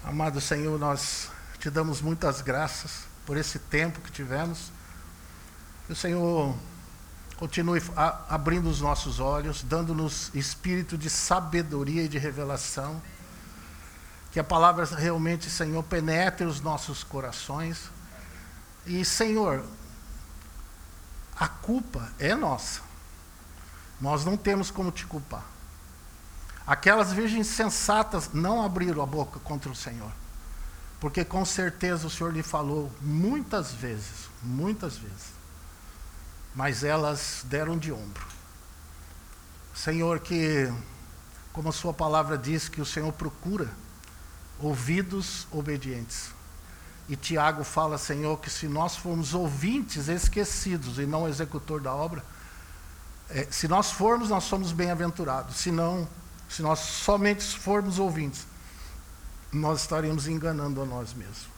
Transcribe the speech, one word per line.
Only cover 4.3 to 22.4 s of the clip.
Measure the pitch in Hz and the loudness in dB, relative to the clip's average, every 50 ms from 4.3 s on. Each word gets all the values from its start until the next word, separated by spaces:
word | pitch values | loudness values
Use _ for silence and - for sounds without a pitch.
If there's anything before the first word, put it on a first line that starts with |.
| 131 143 165 170 170 160 - - - - - - - - - - - - - - - - - - - - - - - - - | 0 0 0 0 -2 -6 -8 -12 -12 -14 -16 -14 -14 -14 -14 -14 -16 -16 -16 -16 -16 -16 -16 -16 -16 -16 -16 -16 -16 -14 -10
Que | - 165 | -8 -6
o | |
Senhor | - - 180 170 175 170 170 170 165 147 139 127 117 - - - - - - - - - - - - - - - | -2 0 2 2 4 4 4 4 4 4 4 2 -2 -4 -10 -12 -12 -14 -14 -14 -16 -16 -16 -14 -14 -14 -14 -8
continue | - 170 151 - - 170 170 175 165 - - - | -6 -6 -2 0 2 4 6 4 4 2 2 4
a-, | 156 156 165 160 - - - | 4 4 4 4 0 -4 -2
abrindo | 160 156 139 165 170 180 170 165 | 0 2 4 4 4 4 4 4
os | 151 143 | 4 4
nossos | 143 143 143 - - 139 120 120 | 4 4 4 2 2 0 0 2
olhos, | 131 139 143 147 143 156 143 - | 2 2 2 2 2 0 -2 -2
dando-nos | 127 120 151 165 170 165 165 156 160 151 143 - - - - | 0 0 2 2 2 2 2 2 2 2 0 -2 -6 -2 -2
espírito | 135 139 - - - - 180 180 180 170 - 175 | -2 -2 -2 -4 -2 0 2 2 2 2 0 -4
de | 160 151 151 | -2 -2 0
sabedoria | - - - - 180 190 170 156 160 170 170 151 147 143 139 139 156 165 | 0 0 4 4 4 4 4 2 2 2 2 2 0 0 0 2 2 2
e | 165 151 | 2 2
de | 147 147 | 0 0
revelação. | 139 151 135 143 143 139 139 127 - - - 143 135 143 160 160 - - - - - - - - - - - - - - - - - - - - - - - - - - | 0 0 -2 -2 -2 -2 -2 -2 -2 -4 -4 -4 -4 -4 -4 -6 -8 -10 -14 -14 -14 -14 -14 -14 -14 -14 -14 -14 -14 -14 -14 -14 -16 -16 -16 -16 -16 -16 -16 -16 -16 -4
Que | - 165 | -2 -2
a | 151 | 0
palavra | - 180 160 165 175 175 170 170 | 4 6 10 10 10 10 8 2
realmente, | 143 165 151 156 170 170 160 160 165 170 165 170 - | 0 0 2 2 4 4 4 4 2 2 0 0 -4
Senhor, | - - 165 156 156 160 160 | -2 0 0 2 2 0 0
penetre | - - 170 156 160 160 165 185 190 180 - 180 | 0 0 2 4 4 4 6 6 4 4 2 0
os | 165 147 139 | 0 0 0
nossos | 135 160 151 139 - - 139 - | 0 0 0 0 -2 -4 -6 -6
corações. | - - - 139 131 123 - - - - 139 151 165 165 165 - - - - - - - - - - - - - - - - - - - - - - | -6 -4 -4 -4 -4 -4 -6 -8 -6 -4 -4 -2 -2 -2 -4 -6 -8 -12 -14 -14 -14 -14 -14 -14 -14 -14 -14 -14 -14 -14 -16 -16 -16 -18 -18 -14 -6
E, | 175 175 180 180 | -2 0 2 2
Senhor, | - - - 226 220 214 220 214 180 139 135 - 113 107 - - - - - - - - - - - - - - - - - - - - - - - - - - - - - - - - | 2 4 4 4 6 6 6 6 4 4 2 -2 -6 -10 -12 -12 -14 -14 -14 -12 -12 -12 -12 -12 -12 -14 -14 -14 -14 -12 -12 -12 -14 -14 -16 -16 -16 -16 -16 -16 -12 -12 -12 -12 -10 -2
a | - 156 151 | -2 -2 -2
culpa | - - - - 233 262 220 - - 123 113 - - - | -2 -4 0 2 2 2 2 -2 -4 -4 -4 -4 -4 0
é | 117 156 214 | 2 2 4
nossa. | 302 | 4